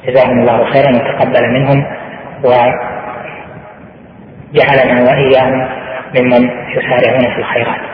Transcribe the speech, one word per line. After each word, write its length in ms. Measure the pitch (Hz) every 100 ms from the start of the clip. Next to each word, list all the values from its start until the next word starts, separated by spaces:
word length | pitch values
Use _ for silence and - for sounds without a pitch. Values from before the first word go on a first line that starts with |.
| -
جزاهم 340 | 127 123 123
الله 240 | 117 117
خيرا 260 | 113 135 139
وتقبل 600 | 120 - - 135 123 117
منهم 360 | 127 139 139 - - - - - -
وجعلنا 260 | 127 123 123 123 - - - - - - - - - - - - - - - - - 147 139 135 127 123 123
وإياهم 580 | 139 135 131 127 131 127 - - - - 131
ممن 320 | 127 123 123 - -
يسارعون 640 | - - 123 117 127 123
في 40 | -
الخيرات. 420 | 117 120 117 110 -